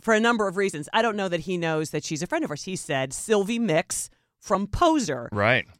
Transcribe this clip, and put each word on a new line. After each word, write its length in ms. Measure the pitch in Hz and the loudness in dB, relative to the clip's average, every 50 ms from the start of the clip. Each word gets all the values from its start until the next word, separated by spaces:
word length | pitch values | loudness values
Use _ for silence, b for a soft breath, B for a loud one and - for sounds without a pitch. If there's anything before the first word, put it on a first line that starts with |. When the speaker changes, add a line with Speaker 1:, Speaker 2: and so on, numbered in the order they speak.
Speaker 1:
for 140 | - 220 226 | 2 2 4
a 60 | 214 | 4
number 260 | 220 233 240 220 214 | 4 4 2 2 0
of 100 | 196 170 | -2 0
reasons, 320 | 196 196 196 - 151 147 - - | 0 -2 -2 -2 -4 -6 -2 0
I 100 | 220 226 | 2 2
don't 140 | 233 208 | 2 0
know 120 | 208 196 185 | -2 -2 -2
that 120 | 170 170 | -2 -2
he 160 | 151 185 185 | -2 -4 -4
knows 340 | 175 170 160 160 156 160 151 | -2 0 0 0 -2 -2 -2
that 140 | - 156 - | -4 -6 -4
she's 180 | - 165 143 165 | -4 -6 -6 -4
a 40 | - | -4
friend 160 | 302 339 311 | -2 -2 -2
of 60 | - 151 | -4 -6
ours. 100 | - - | -8 -8
He 140 | 190 180 | -8 -8
said, 360 | 151 - - 151 135 131 135 131 | -8 -4 -2 -2 -2 -2 -4 -6
"Sylvie 460 | - - - 220 202 196 190 240 233 | -8 0 2 2 2 2 2 0 -2
Mix 500 | 233 202 156 160 - - - - - - - _ _ _ _ _ | 0 0 0 0 0 -2 -6 -6 -8 -10 -14 _ _ _ _ _
from 260 | - - 208 190 202 202 | -4 -2 -2 0 0 -2
Poser." 600 | - - 359 330 320 302 233 156 139 123 - - 104 | 0 2 4 4 4 4 2 0 -4 -4 -6 -4 0
Speaker 2:
Right. 340 | 104 101 110 127 117 - - - _ | 2 4 4 4 2 0 -4 -4 _